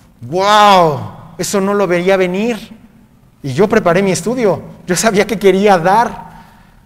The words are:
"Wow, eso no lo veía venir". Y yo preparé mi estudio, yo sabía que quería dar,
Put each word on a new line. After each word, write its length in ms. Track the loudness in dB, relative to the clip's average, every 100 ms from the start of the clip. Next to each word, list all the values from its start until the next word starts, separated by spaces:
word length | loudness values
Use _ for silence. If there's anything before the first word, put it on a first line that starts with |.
| _ _
"Wow, 800 | -8 -2 2 4 6 4 4 0 -8 -16 -20 -10
eso 220 | -4 -2
no 140 | -2 -2
lo 120 | 0
veía 300 | 0 0 0
venir". 600 | 0 -2 -4 -6 -10 -20 -20 _ _ _ _ _
Y 120 | -8 -2
yo 140 | 0
preparé 340 | 2 2 0
mi 100 | 0
estudio, 500 | -2 -4 -2 -2 -2 -8 -20 -6
yo 80 | -2
sabía 300 | 0 0 -2
que 120 | 0
quería 400 | 2 2 2 2
dar, 480 | 2 0 0 -6 -18 -20 -20 -20 _ _